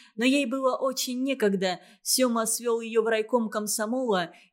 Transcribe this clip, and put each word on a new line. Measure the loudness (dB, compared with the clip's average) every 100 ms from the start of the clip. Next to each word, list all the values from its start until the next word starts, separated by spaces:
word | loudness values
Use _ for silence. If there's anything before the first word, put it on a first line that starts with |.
| -16 0
но | 4
ей | 4 2
было | 0 0 0
очень | -2 -2 -4 -4
некогда. | -2 0 2 2 -2 -4 -10 -12
Сёма | -2 2 2 2 -2
свёл | -2 0 -2
её | 0 0
в | 2
райком | 0 0 0 0
комсомола, | -4 -4 -4 -2 -2 0 0 -2 -8 _